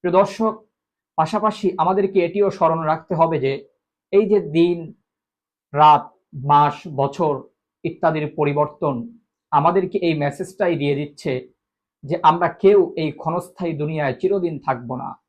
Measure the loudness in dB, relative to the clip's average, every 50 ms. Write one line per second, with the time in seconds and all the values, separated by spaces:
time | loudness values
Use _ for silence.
0 | -2 2 2 2 2 2 -2 -4 -4 -4 -4 -6 _ _ _ _ _ _ _ _
1 | _ _ _ -2 -2 -2 -2 -2 -2 -2 -2 0 -4 -4 -2 0 0 0 2 0
2 | 0 0 0 0 0 0 0 0 0 0 0 0 0 0 0 0 -2 -2 -4 -4
3 | -4 _ 0 0 2 2 2 0 0 -2 -2 -4 -8 _ _ _ _ _ _ _
4 | _ _ 2 2 4 4 2 0 0 0 2 2 2 2 2 -4 -6 -14 -18 _
5 | _ _ _ _ _ _ _ _ _ _ _ _ _ _ 2 6 8 8 8 6
6 | 4 -6 _ _ _ _ -16 -8 0 2 4 4 4 4 0 -6 -14 -10 -2 -2
7 | -2 -2 0 -2 0 0 0 -4 -8 _ _ _ _ _ _ _ -8 -8 -6 0
8 | -2 0 0 0 -6 -6 -2 -2 -2 0 2 0 -2 -2 -4 _ -4 -4 -4 -4
9 | -8 -12 -16 -20 _ _ _ _ _ _ 0 2 2 4 2 2 -2 -2 -4 -2
10 | 0 0 0 0 -2 -4 -4 -6 -12 -12 -6 -4 -2 -2 -2 -2 -2 -2 -2 -2
11 | -4 -10 -12 -10 -8 -6 -6 -6 -8 -14 _ _ _ _ _ _ _ _ _ _
12 | -6 -6 -6 2 2 2 2 4 -2 -4 -4 2 4 4 6 6 2 2 -2 -6
13 | -6 -6 -8 -8 -8 -6 -6 -6 -8 -10 -12 -10 -8 -8 -6 -6 -6 -6 -4 -4
14 | -4 -4 -4 -2 -2 -2 -2 0 -2 -4 -6 -6 -4 -6 -6 -6 -6 -10 -10 -10
15 | -10 -12 -14 _ _